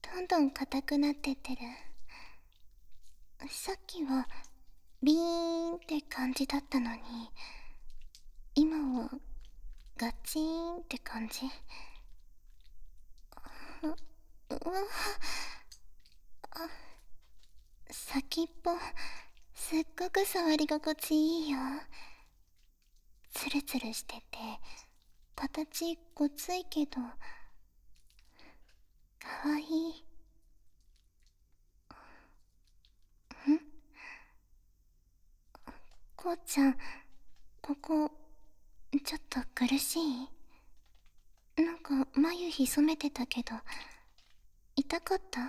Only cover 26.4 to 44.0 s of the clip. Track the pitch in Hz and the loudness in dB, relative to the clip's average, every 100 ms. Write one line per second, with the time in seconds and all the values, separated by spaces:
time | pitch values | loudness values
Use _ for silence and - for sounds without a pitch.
26.4 | - 359 359 320 285 262 240 - - - | -2 -2 0 0 0 0 -4 -6 -6 -8
27.4 | - - - - - - - - - - | -10 -14 -20 -20 -20 -20 -20 -20 -20 -20
28.4 | - - - - - _ - _ - - | -20 -20 -20 -20 -20 _ -20 _ -10 -2
29.4 | 294 302 302 320 330 - - - - - | 2 2 4 2 2 -4 -12 -14 -16 -20
30.4 | - - - - - - _ _ - _ | -20 -20 -20 -20 -20 -20 _ _ -20 _
31.4 | _ - _ _ _ - - - - - | _ -20 _ _ _ -20 -20 -20 -20 -20
32.4 | - _ _ - - _ - - _ - | -20 _ _ -20 -20 _ -20 -20 _ -2
33.4 | 277 311 - - - - - - - - | 6 6 4 -16 -16 -20 -18 -18 -20 -20
34.4 | _ - - _ _ _ _ _ - - | _ -20 -20 _ _ _ _ _ -20 -20
35.4 | _ - - - - - - - 359 339 | _ -18 -16 -16 -16 -16 -16 -6 -2 -2
36.4 | - - 269 262 - - - - - - | 0 8 8 8 0 -6 -12 -14 -14 -14
37.4 | - - - 285 - 311 302 - - - | -14 -14 -4 -4 2 4 4 -2 -18 -18
38.4 | - - - - - 285 - 311 - 262 | -18 -20 -20 -16 0 0 0 -6 -2 -2
39.4 | - - 247 277 - - 320 247 262 - | -2 2 4 4 2 2 2 0 -4 -10
40.4 | - - - - - - - - - - | -12 -16 -20 -20 -20 -20 -20 -20 -20 -20
41.4 | - - 330 330 - 269 269 - 311 349 | -8 2 4 2 0 2 4 6 4 4
42.4 | 349 320 262 - 302 320 294 - 247 - | -2 2 4 8 6 6 0 0 -2 0
43.4 | - 226 - - - - | -2 -6 -6 -8 -10 -16